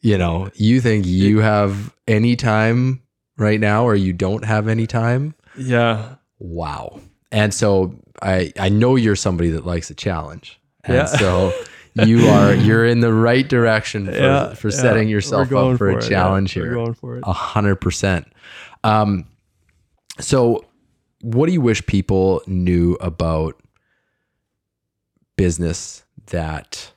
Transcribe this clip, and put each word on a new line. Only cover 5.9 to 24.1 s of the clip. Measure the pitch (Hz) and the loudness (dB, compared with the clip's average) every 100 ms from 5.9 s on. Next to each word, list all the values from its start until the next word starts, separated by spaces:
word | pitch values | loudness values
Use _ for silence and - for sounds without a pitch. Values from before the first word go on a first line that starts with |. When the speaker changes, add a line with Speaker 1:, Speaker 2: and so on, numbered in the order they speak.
| 110 110 131 _ _ | -2 -8 -16 _ _
Speaker 1:
Wow. | 98 82 78 71 60 - - _ _ | -12 -8 -8 -8 -12 -18 -20 _ _
And | 110 107 | 0 0
so | - 107 98 92 60 _ - | 0 0 2 0 -6 _ -8
I, | 98 92 85 - | -2 -2 -2 -2
I | 95 | 0
know | 104 120 131 | 2 2 2
you're | 110 101 | 2 0
somebody | 101 87 85 | -2 -2 -2
that | 80 87 | -2 -4
likes | 87 - | -6 -8
a | |
challenge. | 76 - 85 78 80 - - _ _ | -8 -6 -6 -8 -16 -20 -20 _ _
And | - 127 | -2 0
Speaker 2:
Yeah. | 147 | 0
Speaker 1:
so | 139 98 90 95 - - | 0 2 2 0 -2 -12
Speaker 2:
<laughs> | - - - | -20 -10 0
Speaker 1:
You | 110 117 117 | 4 6 6
are, | 104 101 | 6 6
you're | 98 107 110 | 4 4 4
in | 117 120 | 4 4
the | 117 | 2
right | 110 117 127 135 | 4 4 2 2
direction | 123 117 110 - 110 98 | 2 2 2 -2 -6 -6
for, | |
Speaker 2:
Yeah, | - 135 139 - | 0 2 2 -2
Speaker 1:
for | - 107 | -4 -6
Speaker 2:
yeah. | 120 | 0
Speaker 1:
setting | 127 110 110 | 2 2 2
Speaker 2:
We're | |
Speaker 1:
yourself | 107 - 107 123 | 0 0 -2 0
Speaker 2:
going | 131 131 | 2 2
Speaker 1:
up | 123 | 2
for | 101 | 0
Speaker 2:
for | - | 0
Speaker 1:
a | |
Speaker 2:
it, | |
yeah. | 113 | 0
Speaker 1:
challenge | 98 92 95 98 - | 0 2 0 -2 -4
Speaker 2:
We're | |
Speaker 1:
here. | 82 | -4
Speaker 2:
going | 120 117 | -4 -6
for | 113 123 120 | -8 -12 -10
it. | 123 | -6
Speaker 1:
A | |
hundred | 90 - - 104 95 | -6 -4 -2 0 0
percent. | - - 101 87 - _ - - - - | -2 -2 -2 -2 -6 _ -20 -20 -20 -6
Um, | 110 107 107 98 - _ _ _ _ _ _ _ _ - | 0 0 0 -2 -6 _ _ _ _ _ _ _ _ -16
so | - 135 120 113 - _ _ _ _ _ | -2 0 2 0 -6 _ _ _ _ _
what | 117 113 160 | -4 0 0
do | |
you | 180 | 2
wish | 123 107 - | 0 0 -2
people | 98 92 95 95 92 - | -2 0 2 2 0 -2
knew | 92 90 87 87 87 | -2 0 2 2 0
about | 90 80 82 80 80 - _ _ _ _ _ | -4 -4 -4 -2 -4 -8 _ _ _ _ _